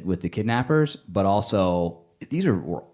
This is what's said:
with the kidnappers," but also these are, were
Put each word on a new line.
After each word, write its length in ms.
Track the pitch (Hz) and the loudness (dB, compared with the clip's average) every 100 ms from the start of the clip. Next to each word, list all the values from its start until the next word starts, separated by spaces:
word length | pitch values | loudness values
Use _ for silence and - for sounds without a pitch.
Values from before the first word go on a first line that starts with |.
with 180 | 92 87 | -2 -4
the 60 | 85 | -2
kidnappers," 680 | - 107 120 131 156 151 - - | -4 0 0 2 2 2 -2 -6
but 180 | 101 98 | 0 2
also 760 | 104 110 101 92 87 85 - _ - - | 2 2 2 2 2 0 -4 _ -18 -6
these 160 | 160 190 | -2 0
are, 120 | 92 | 0
were 240 | 69 87 - | -2 -8 -10